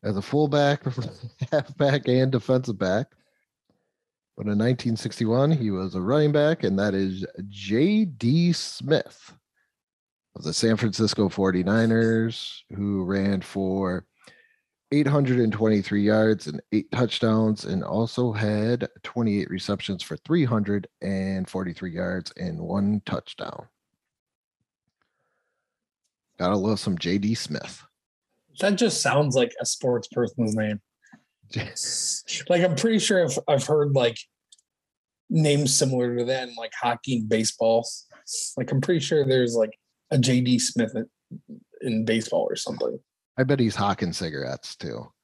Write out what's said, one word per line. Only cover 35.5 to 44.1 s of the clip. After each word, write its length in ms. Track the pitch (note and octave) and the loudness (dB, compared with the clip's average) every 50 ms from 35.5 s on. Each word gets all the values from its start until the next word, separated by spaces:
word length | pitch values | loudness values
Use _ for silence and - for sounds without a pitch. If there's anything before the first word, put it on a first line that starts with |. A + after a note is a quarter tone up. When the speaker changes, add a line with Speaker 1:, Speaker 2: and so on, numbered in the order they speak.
| C#3+ C#3+ D3 C3+ C#3 | 4 4 2 2 2
Speaker 2:
similar 400 | - D3 C3 C3 B2+ B2 A#2+ A#2+ | 2 2 2 2 0 0 0 0
to 80 | A#2+ A#2+ | -2 0
that 240 | B2 C3 C3 B2+ B2 | -2 -2 -4 -4 -8
in, 80 | A#2+ | -10
like, 160 | A#2 A#2 A2+ - | -12 -12 -10 -10
hockey 440 | - - A#2+ A#2+ A#2 _ C3+ C3 A#2+ | -4 -2 -2 -2 -2 _ -2 -2 -2
and 100 | A2 G#2+ | 0 0
baseball. 600 | A2+ A2 A2 A2 - - A#2 A2+ A2+ A#2 A#2 - - - - _ - - _ - - - - - - | 0 0 0 0 -2 0 2 4 4 2 2 -2 -10 -12 -16 _ -20 -20 _ -12 -10 -8 -8 -8 -6
Like, 160 | - B2 - - | -6 -4 0 0
I'm 80 | C3+ | 0
pretty 180 | C3 - F3+ D#3+ | 2 2 0 0
sure 260 | C#3 - E3 D#3 C#3 | 0 2 2 2 4
there's, 300 | C3 C3 C3 B2+ A#2+ A#2 | 4 4 4 4 2 2
like, 160 | A#2 A2 G#2+ - _ _ _ _ _ _ _ | 0 0 0 -2 _ _ _ _ _ _ _
a 80 | D#3+ C#3+ | 2 2
J 220 | B2 C3 B2+ B2 | 4 4 4 2
D 180 | B2 A#2+ B2 A#2 | 4 4 2 2
Smith 340 | - - - A#2+ A#2 A2 - | 2 0 0 -2 -2 -2 -2
in, 120 | A2+ A2+ - _ _ _ _ F3 - _ _ - - _ _ _ - - | -6 -8 -8 _ _ _ _ -20 -20 _ _ -20 -20 _ _ _ -8 -6
in 220 | C3 A2+ A2 A2 | -2 -2 0 0
baseball 440 | A2 A2 A2+ A2 - - - - - | 2 0 0 0 0 -2 -2 0 0
or 60 | - | -4
something. 420 | - - - - - - A#1 - - _ _ _ _ _ _ _ - | -6 -6 -8 -6 -4 -4 -4 -4 -6 _ _ _ _ _ _ _ -2
Speaker 1:
I 60 | C3 | 0
bet 160 | C3 C#3+ C3+ | 0 2 2
he's 160 | B2 A2 G2+ | 2 0 2
hawking 360 | - G#2+ G2+ G2 - A2 F2+ | 0 0 -2 0 -2 -2 -4